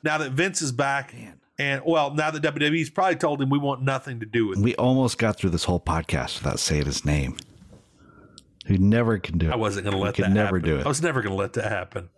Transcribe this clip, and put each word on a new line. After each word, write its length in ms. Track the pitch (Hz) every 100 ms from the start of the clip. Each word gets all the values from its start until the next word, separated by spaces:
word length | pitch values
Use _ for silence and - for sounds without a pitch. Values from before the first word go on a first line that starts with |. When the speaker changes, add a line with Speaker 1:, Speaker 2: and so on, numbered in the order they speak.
Speaker 1:
now 140 | 151 156
that 140 | 143
Vince 300 | 131 190 190
is 80 | 151
back. 420 | 123 139 139 135
Speaker 2:
Man. 260 | 117 110 - _ -
Speaker 1:
And, 240 | 139 139 160
well, 260 | 165 147
now 200 | 151 156
that 100 | 156
W 180 | 151 143 151
W 160 | 165
E's 80 | 151
probably 260 | - 185 165
told 220 | 160 143
him, 120 | 135
"We 80 | 143
want 240 | 143 127
nothing 360 | 135 131 135 120
to 40 | 107
do 220 | 117 107
with 100 | 95
it." 60 |
Speaker 2:
We 100 | 117 -
almost 420 | 123 131 123 -
got 180 | 110 -
through 140 | 95
this 140 | 82 -
whole 140 | 87
podcast 600 | - 80 - 71 62 -
without 180 | 71 -
saying 260 | - 76 71
his 200 | 69 73
name. 320 | 73 65 - - - - - _ _ - - - - - - -
We 100 | 98
never 420 | 98 113 113 104
can 180 | - 82
do 100 | 82
it. 20 |
Speaker 1:
I 40 | 113
wasn't 280 | 107 98 98
gonna 120 | 98
Speaker 2:
We 60 |
Speaker 1:
let 120 | 101 -
Speaker 2:
could 100 | 98
Speaker 1:
that 60 |
Speaker 2:
never 260 | 104 104 92
Speaker 1:
happen. 40 |
Speaker 2:
do 140 | 82 73
it. 60 | 147
Speaker 1:
I 20 |
was 140 | 143
never 200 | 170 135
gonna 140 | 104 98
let 180 | 98
that 160 | - 104
happen. 380 | 101 90 - 92